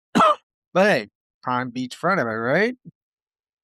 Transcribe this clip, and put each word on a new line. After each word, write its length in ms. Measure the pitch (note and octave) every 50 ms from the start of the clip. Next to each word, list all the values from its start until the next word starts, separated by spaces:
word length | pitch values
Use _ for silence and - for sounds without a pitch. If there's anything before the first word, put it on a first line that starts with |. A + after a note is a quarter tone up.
| _ _ -
<coughs> 80 | - E5 D#5+ D5+ - _ _ _ _ _ _ -
But 120 | - F#3+
hey, 220 | G#3 F#3+ C#3 G#2+ G2+ _ _ _ _ _ _ _
prime 280 | - B2 B2 B2+ B2+
beachfront, 480 | A2+ B2 B2+ B2 - - - E3 G3 F#3
am 80 | C3
I 80 | A#2 A2
right? 420 | A2 A2+ A#2+ C3+ E3+ G#3 A#3 B3+ - _ - - _ _ _ _ _ _ _ _ _ _ _ _ _